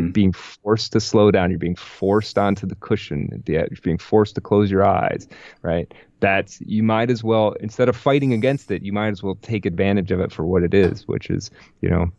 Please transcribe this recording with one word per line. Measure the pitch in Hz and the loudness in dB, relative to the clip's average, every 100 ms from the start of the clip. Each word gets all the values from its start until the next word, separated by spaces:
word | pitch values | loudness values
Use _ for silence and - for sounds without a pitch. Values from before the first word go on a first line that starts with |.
You're | 85 | 0
being | 98 95 | 2 2
forced | 90 - - 104 110 - | 0 -10 -8 -2 0 0
to | 110 | -2
slow | - 110 104 | 2 4 6
down. | 95 90 | 6 2
You're | 85 | 0
being | 85 90 | -4 -6
forced | - - 95 104 107 - | -10 -6 0 0 0 0
onto | 101 101 95 | 0 0 -4
the | - | -8
cushion. | - 107 - 73 - - - | -4 -4 -4 -8 -6 -8 -4
You're | 78 - - | -2 -2 -4
being | 92 80 | -4 -4
forced | - 107 104 | 2 2 2
to | - | -2
close | - 104 104 | 0 2 2
your | 95 | 2
eyes, | 98 92 95 - - - - - | 2 2 0 -4 -10 -20 -20 -10
right? | 87 85 - - _ - | -4 -4 -4 -14 _ -2
That's, | 98 98 - - | 0 0 -2 -10
you | - 107 | -6 0
might | 110 110 120 | 2 2 0
as | 120 | -2
well, | 113 113 107 - | 0 2 2 0
instead | 107 - 123 | -8 0 0
of | 113 | 2
fighting | 143 143 139 | 2 2 2
against | 117 123 139 - | 0 0 -2 -4
it, | 92 | -6
you | 98 | -4
might | 101 107 | -4 -2
as | 101 | -4
well | 98 92 | -6 -8
take | - 113 | -6 -4
advantage | 98 85 98 101 95 | -4 0 2 2 0
of | 92 | -2
it | - | -2
for | - | -4
what | 80 92 | 0 0
it | 87 | 2
is, | 98 90 - - | 4 4 0 -6
which | - - | -8 -4
is, | 95 101 - - - | -6 -6 -18 -20 -6
you | 92 | 0
know, | 87 85 | 0 0